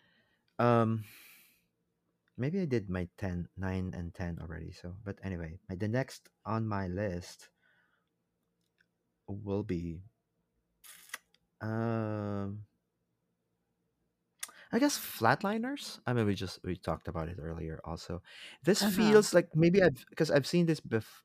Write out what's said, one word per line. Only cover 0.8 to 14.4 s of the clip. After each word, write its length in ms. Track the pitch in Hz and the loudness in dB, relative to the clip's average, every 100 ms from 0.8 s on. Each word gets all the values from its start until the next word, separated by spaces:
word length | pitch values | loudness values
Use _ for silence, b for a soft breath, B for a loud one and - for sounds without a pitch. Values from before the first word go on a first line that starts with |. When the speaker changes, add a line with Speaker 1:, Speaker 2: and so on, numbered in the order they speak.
| 113 113 104 B B B B B B _ _ _ _ _ _ - | 4 0 -6 B B B B B B _ _ _ _ _ _ -8
Speaker 1:
maybe 220 | 131 190 | -4 -2
I 40 | 175 | 0
did 240 | 120 98 | 0 0
my 200 | 90 87 - | -4 -4 -6
ten, 320 | 95 87 82 - | -4 -4 -6 -6
nine 360 | 95 92 92 | -2 -2 -2
and 200 | 90 85 | -6 -8
ten 260 | - 87 82 | -6 -6 -6
already. 320 | 82 82 85 | -10 -12 -12
So, 240 | 87 87 95 | -14 -14 -12
but 160 | 101 95 | -10 -8
anyway, 360 | 95 87 80 87 - | -6 -6 -8 -12 -10
my, 60 | 92 | -4
the 120 | 104 | -2
next 420 | 123 135 - _ _ 98 | -2 -4 -10 _ _ -4
on 200 | 110 110 | -4 -2
my 200 | 101 95 | -2 -2
list 640 | 90 104 87 87 - - _ _ _ _ _ _ _ _ _ _ _ _ _ _ _ _ _ - | -2 -4 -4 -10 -18 -20 _ _ _ _ _ _ _ _ _ _ _ _ _ _ _ _ _ -12
will 360 | 101 104 98 | -10 -4 -2
be, 400 | 104 87 85 82 98 _ _ _ _ _ _ _ - - - - _ _ _ - | -2 -4 -4 -8 -14 _ _ _ _ _ _ _ -20 -20 -18 -20 _ _ _ -8
um, 1040 | 107 113 113 113 107 107 104 104 101 104 104 _ _ _ _ _ _ _ _ _ _ _ _ _ _ _ _ _ | -4 -2 0 0 -2 -2 -4 -4 -4 -8 -12 _ _ _ _ _ _ _ _ _ _ _ _ _ _ _ _ _